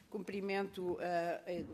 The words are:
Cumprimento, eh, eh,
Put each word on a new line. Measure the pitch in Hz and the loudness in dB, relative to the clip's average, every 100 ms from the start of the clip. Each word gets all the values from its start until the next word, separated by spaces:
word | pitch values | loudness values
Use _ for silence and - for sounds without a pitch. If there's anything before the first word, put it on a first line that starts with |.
| - | -8
Cumprimento, | 208 180 196 196 196 196 190 180 175 | -6 -4 -2 0 2 0 0 0 0
eh, | 175 170 170 156 - | 2 2 2 0 0
eh, | 175 - | -2 -4